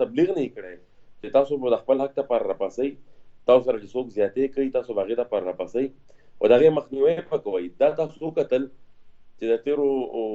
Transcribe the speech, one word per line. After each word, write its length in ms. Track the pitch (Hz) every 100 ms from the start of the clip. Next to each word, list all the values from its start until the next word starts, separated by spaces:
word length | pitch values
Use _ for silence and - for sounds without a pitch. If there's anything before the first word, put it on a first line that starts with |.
تبلیغ 260 | 113 127 180 180
نه 60 | 127
یې 60 | 107
کړی 200 | 92 87 _ - - -
چې 80 | 107 135
تاسو 200 | 139 143
به 120 | 127 113
د 80 |
خپل 220 | - 135 139
حق 80 | -
دپاره 320 | - 117 98
راپاسئ، 380 | 95 98 - 143 143 - - - - -
تاسو 140 | 127 123
سره 100 | 113
چې 60 | 101
څوک 120 | 127 127 104
زیاتې 260 | 98 127 135 135
کوي، 140 | 135 131
تاسو 120 | 120
به 80 | 104
هغې 120 | 95 117
دپاره 220 | 120 104 90
راپاسئ 340 | 87 90 117 135 - - - - -
او 60 | 107
د 20 | 120
هغې 120 | 160 156
مخنیوی 380 | - 135 135 - -
به 60 | 147 104
کوئ. 180 | 92 90 -
دا 80 | 143 156
تاسو 260 | 151 - 156
وکتل 420 | 160 135 127 135 - - - - - - -
چې 80 | 113
د 140 | 113 143
تیرو، 240 | 147 139 135 120 113
او 60 | 110